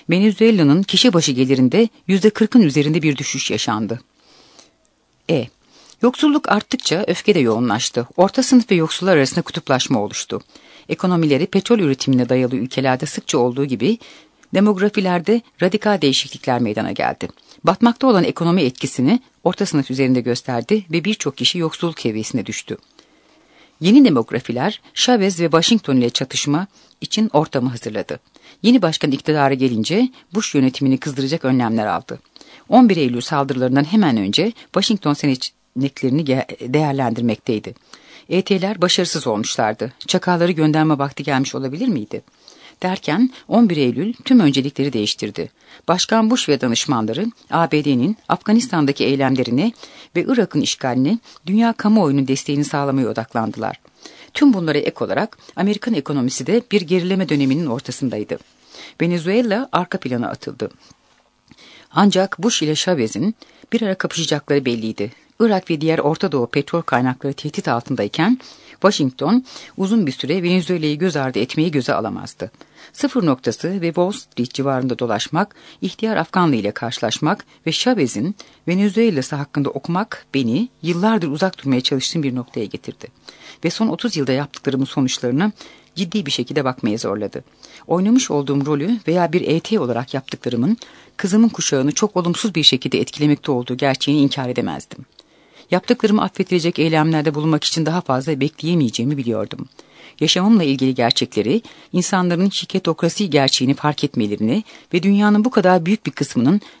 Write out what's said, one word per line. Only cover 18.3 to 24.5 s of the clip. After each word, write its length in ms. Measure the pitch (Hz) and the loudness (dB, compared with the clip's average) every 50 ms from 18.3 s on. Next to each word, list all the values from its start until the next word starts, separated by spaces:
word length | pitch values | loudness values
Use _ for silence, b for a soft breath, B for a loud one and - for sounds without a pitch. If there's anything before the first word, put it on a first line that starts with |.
| - - 170 170 170 190 | 0 -2 0 0 2 2
etkisini 580 | 156 123 127 - - - - - 123 139 220 247 b b b b - | 2 0 -2 -2 -6 -4 -2 0 2 2 2 2 b b b b -2
orta 220 | 175 180 - 202 | -2 -2 -2 -2
sınıf 260 | - - 147 135 - | -2 0 -2 -2 -2
üzerinde 300 | 131 131 135 127 127 127 | -2 0 2 2 2 2
gösterdi 640 | 117 123 120 - - - 127 120 117 - 208 220 190 170 | 0 0 -2 -4 -4 -6 -6 -4 -2 0 0 -2 0 -2
ve 120 | 156 170 151 | -4 -2 -2
birçok 340 | 196 214 - - - - - | -2 -4 -4 -4 -6 -6 -4
kişi 200 | 196 208 - 175 | -2 -2 -2 -2
yoksulluk 420 | 165 160 - - - 170 160 - | -2 -4 -4 -4 -6 -6 -6 -4
seviyesine 460 | - 120 107 110 110 - - 123 101 | -4 -4 -4 -4 -4 -4 -4 -6 -6
düştü. 320 | - 107 - - - - - _ _ _ b b b b b b b b b b b b b b b b b | -6 -8 -10 -10 -10 -12 -12 _ _ _ b b b b b b b b b b b b b b b b b
Yeni 240 | 151 180 220 294 277 | 2 6 8 8 8
demografiler 760 | 233 156 120 113 - - 131 - - | 8 6 4 0 0 -2 -6 -4 -4